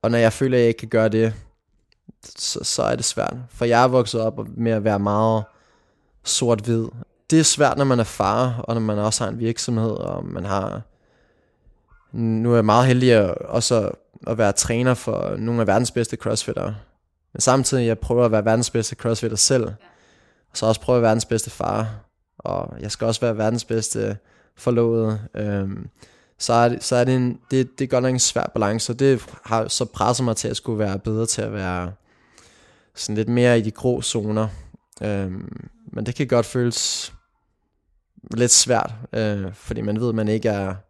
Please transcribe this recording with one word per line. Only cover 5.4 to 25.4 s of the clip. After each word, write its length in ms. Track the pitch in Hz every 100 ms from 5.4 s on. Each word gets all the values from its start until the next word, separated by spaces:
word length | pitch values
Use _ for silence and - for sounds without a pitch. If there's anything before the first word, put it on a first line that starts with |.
| 104 _ _ _ _ _ _ _
sort-hvid. 640 | - - 120 113 113 113 113 117 - _ _
Det 80 | 160
er 60 |
svært, 340 | 156 - 139 139
når 60 |
man 160 | 139 127
er 40 |
far, 560 | 107 - 98 110 127 120
og 100 | -
når 60 | 117
man 180 | 110 104
også 260 | 107 -
har 60 | 107
en 80 | 117
virksomhed, 520 | 113 117 - 117 113
og 340 | 98 90 90
man 200 | 90 87
har... 380 | 95 98 98 98 - _ _ _ _ _ _ _ _ _ _ _ _
Nu 380 | 113 113 110 120
er 40 |
jeg 100 | 117
meget 220 | 107 110 131
heldig 260 | 123 127
at, 220 | 113 95
også 520 | - - 120 - 117 98
at, 60 | - _ - -
at 120 | 113
være 140 | 104
træner 420 | 101 - 117 127
for 420 | 120 - - - 98
nogle 240 | 110 117
af 60 | 110
verdens 240 | 98 120
bedste 260 | - 113 117
crossfittere. 600 | 110 110 - - - 104 - _ _ _ _
Men 80 | -
samtidig, 460 | - 135 123 131 117
jeg 120 | 110
prøver 260 | - 120
at 80 | 120
være 120 | 110
verdens 260 | 107 113 120
bedste 260 | 120 110 -
crossfitter 400 | 117 113 117 107
selv. 300 | - 135 110
Og 80 | 107 - _ _ _ _ _ _
så 120 | - 110
også 140 | 113
prøve 160 | - 123
at 60 |
være 60 | 113
verdens 160 | 110
bedste 260 | - 113 -
far. 440 | - - 107 110 107 _ _ _ _
Og 380 | - 90 85 -
jeg 120 | 101
skal 140 | - 113
også 140 | 110
være 160 | 120 110
verdens 280 | 110 117
bedste 520 | - 113 107 110 104 104 _ _ _ _
forlovede. 640 | - 120 117 113 110 107 107
Øhm, 540 | -